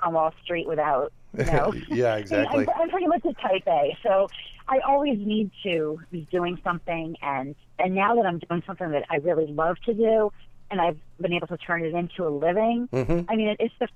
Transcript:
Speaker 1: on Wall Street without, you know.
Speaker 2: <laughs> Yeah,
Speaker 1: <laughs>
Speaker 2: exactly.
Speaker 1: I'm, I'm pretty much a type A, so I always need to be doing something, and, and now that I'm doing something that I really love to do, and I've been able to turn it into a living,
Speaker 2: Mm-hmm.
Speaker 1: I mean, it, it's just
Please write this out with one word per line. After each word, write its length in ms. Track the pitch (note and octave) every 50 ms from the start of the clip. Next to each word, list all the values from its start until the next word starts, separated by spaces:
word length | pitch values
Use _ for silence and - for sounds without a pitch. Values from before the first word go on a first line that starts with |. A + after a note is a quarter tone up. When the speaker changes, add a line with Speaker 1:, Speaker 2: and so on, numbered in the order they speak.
| F#3
Speaker 1:
on 80 | E3+ E3
Wall 180 | D#3+ D#3 D#3+ - - -
Street 240 | - F3 E3 - D3
without, 440 | D#3+ D3+ D3 D3+ C#3+ C3 C#3+ - - - - - -
you 80 | - C3
know. 260 | - - C3 C#3+ G3+ G3 -
Speaker 2:
<laughs> 80 | - -
Yeah, 260 | D#4 A#2 B2 A#2 A2
Speaker 1:
<laughs> 0 |
Speaker 2:
exactly. 500 | G#2+ G#2 G2 G#2 G2+ - - - - - -
Speaker 1:
I'm, 140 | - - E4
I'm 80 | F4
pretty 160 | F4 F#4+ F4+ D4+
much 160 | E4+ - -
a 80 | E4+ B3
type 300 | - - G#3+ F#3+ F#3+ -
A, 300 | F#3+ E3 D3+ D3 C#3 D#3 - -
so 260 | A3 F#3+ F#3+ G3 - - - - - - - - -
I 100 | C4+ C4
always 380 | - C#4 C#4 C#4+ D4 C#4+ B3 G3+
need 320 | G3+ G#3+ G#3+ G#3+ G#3+ F#3+ - - -
to 360 | G3 E3+ E3 D#3 D3+ D#3 E3 D#3+ -
be 160 | F3+ E3+ D3+ -
doing 280 | - F3+ F3 F3 F3+ E3+ -
something, 520 | F#3 E3+ E3 - F#3 E3+ E3 D#3+ D#3+ E3 - -
and, 320 | C#3+ C#3 C3 C3 C#3+ D3+ _ - - - -
and 160 | F3+ F#3 F#3
now 200 | F#3+ G3 G#3 A#3+
that 100 | A#3+ G#3+
I'm 140 | F#3 E3+ D#3+
doing 240 | - - E3+ F3 -
something 240 | - F#3 - F3+ D#3+ D3
that 120 | C#3+ - -
I 60 | -
really 300 | D3 C#3+ F3+ E3 D#3 D#3+ D3
love 300 | D3 D3 D#3+ E3+ F3+ - -
to 80 | A#3+ A3
do, 380 | G3+ A3+ A3 A3 A3 G#3+ G#3 - - - - - - - -
and 100 | G#3 F#3
I've 180 | E3+ E3+ D#3 D#3 - - - -
been 120 | F3 F3+ F3
able 120 | F3 E3+ E3
to 100 | F3 D#3
turn 260 | - - F3 E3 E3
it 80 | D#3 D3+
into 340 | F3 F3 E3 - - F3
a 40 | D#3
living, 580 | D3 C#3+ D#3 E3+ F3+ G#3+ A3 A#3 A#3 A#3 B3 - -
Speaker 2:
Mm-hmm. 380 | C3 B2 - E3+ F3 F3 F3
Speaker 1:
I 60 | A3+
mean, 120 | A3 G#3+ G#3+
it, 80 | G#3+ -
it's 140 | A3+ A#3+ - -
just 140 | A#3+ - -